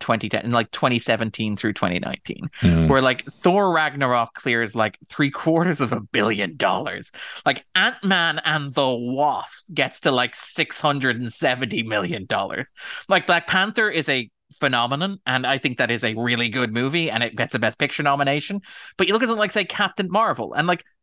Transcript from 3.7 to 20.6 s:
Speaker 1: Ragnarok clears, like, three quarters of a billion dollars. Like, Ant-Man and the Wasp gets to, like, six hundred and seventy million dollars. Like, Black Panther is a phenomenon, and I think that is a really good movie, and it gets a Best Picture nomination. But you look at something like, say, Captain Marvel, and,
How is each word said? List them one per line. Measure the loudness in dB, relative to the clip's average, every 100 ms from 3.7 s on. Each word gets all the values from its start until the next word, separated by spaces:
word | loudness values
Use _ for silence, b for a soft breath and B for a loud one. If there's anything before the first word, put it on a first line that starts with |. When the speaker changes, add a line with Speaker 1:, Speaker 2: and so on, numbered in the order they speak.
Speaker 1:
Ragnarok | 2 0 0 2 2 0
clears, | -4 -2 0 0 0
like, | 0 -2 -12
three | -2 0
quarters | 0 2 4 2 2
of | 0
a | -2
billion | -2 0 0 0 -2 0
dollars. | 0 0 -2 -8 -12 B B B 0
Like, | 0 -2 0
Ant-Man | 0 0 0 2 2 0
and | -2 -2 0
the | 0 2
Wasp | 0 -2 0 2 0 -6 -12 -8
gets | -2 -2 0
to, | 0
like, | 2 0 -4
six | -6 -4 -4 0
hundred | 0 2 0 -2
and | -4
seventy | 0 0 0 -2 -4
million | -2 -2 -2 -6 -4
dollars. | -2 -2 -6 -10 B B B 0
Like, | 0 4
Black | 0 2
Panther | 0 0 0 0
is | 0 0
a | -2 -4 _ _ _
phenomenon, | 0 2 0 -2 -4 -6 -4
and | -2 0
I | 0
think | -2 0
that | 0
is | 0
a | -2 -2
really | 0 0 0
good | 0 -2
movie, | 0 0 0 -2
and | -2
it | -4 -2
gets | -4 0
a |
Best | -2 0
Picture | -4 0
nomination. | 0 2 2 0 -4 -8 B B B -2
But | 2
you |
look | 2
at | 2
something | 0
like, | 0
say, | 0 -2
Captain | -2 -2 -2 -2
Marvel, | 2 2 0 -4
and, | -2